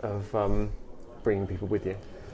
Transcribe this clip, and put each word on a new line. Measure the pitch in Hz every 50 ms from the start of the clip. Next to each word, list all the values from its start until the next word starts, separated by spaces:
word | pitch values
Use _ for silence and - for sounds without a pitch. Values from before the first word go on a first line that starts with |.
of, | - 107 101 101 101 - -
um, | 107 101 101 101 104 104 104 - - - - - - - - - - -
bringing | 117 101 98 98 95
people | 95 92 101 92
with | 104 101 -
you. | 92 95 98 - - - - - -